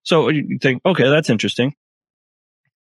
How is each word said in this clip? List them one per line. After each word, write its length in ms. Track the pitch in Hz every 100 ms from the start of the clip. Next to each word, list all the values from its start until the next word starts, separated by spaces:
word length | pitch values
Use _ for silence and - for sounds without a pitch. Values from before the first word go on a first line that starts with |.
So 260 | - 165 131
you 300 | 151 - 131
think, 220 | 139 123 185
"Okay, 240 | 170 135
that's 220 | 151 156
interesting." 420 | 110 101 - 131 - _ _ _ _ _ _ _ _ _ _